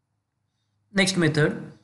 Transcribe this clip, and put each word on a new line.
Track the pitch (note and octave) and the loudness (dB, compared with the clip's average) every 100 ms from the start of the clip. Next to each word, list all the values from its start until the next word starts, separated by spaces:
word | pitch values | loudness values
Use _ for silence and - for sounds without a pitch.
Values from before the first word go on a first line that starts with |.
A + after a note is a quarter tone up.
| _ _ _ _ _ _ _ _ _ | _ _ _ _ _ _ _ _ _
Next | G3 F#3+ F3 | -2 0 2
method, | D#3+ D3+ D#3+ - - - | 0 2 0 -2 -12 -20